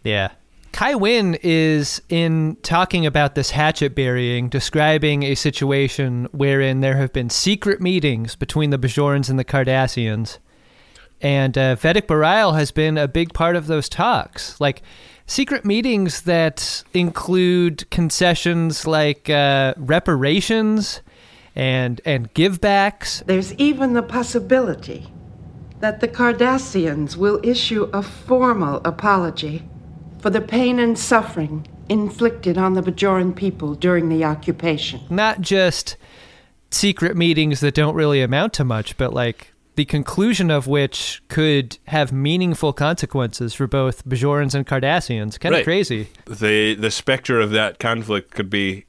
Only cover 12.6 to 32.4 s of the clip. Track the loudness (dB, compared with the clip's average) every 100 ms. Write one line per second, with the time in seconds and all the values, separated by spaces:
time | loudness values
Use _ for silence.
12.6 | 0 0 0 2 0 0 -2 0 0 0
13.6 | 0 -2 -2 -2 0 0 -2 -12 -14 -2
14.6 | -2 -2 -12 -20 -20 -20 -6 -2 -2 0
15.6 | 0 0 2 2 0 -2 0 2 2 0
16.6 | -8 -8 -2 0 0 -2 0 2 4 4
17.6 | 2 -2 -4 0 0 2 2 2 0 0
18.6 | 0 -2 -2 2 2 0 0 2 4 2
19.6 | 2 -2 0 0 2 0 2 2 2 0
20.6 | 2 0 -2 -8 -16 -20 -20 -20 -14 -4
21.6 | 0 0 -2 -4 -2 -2 -2 2 2 2
22.6 | 2 4 2 -2 -10 -8 0 0 0 0
23.6 | 0 2 0 0 -2 -4 -2 -4 2 2
24.6 | 2 -4 -10 -14 -16 -20 -20 -20 -20 -20
25.6 | -20 -4 -4 0 -4 2 0 4 2 2
26.6 | 0 0 0 -2 -4 0 0 2 0 0
27.6 | 0 -2 -2 -4 -6 -12 0 4 4 2
28.6 | 0 -2 -4 0 2 2 2 -4 -8 -8
29.6 | -12 -18 -18 -20 -18 -4 -2 0 0 0
30.6 | 2 2 0 0 2 2 2 -6 -6 -6
31.6 | -10 -18 -4 -2 -2 0 0 0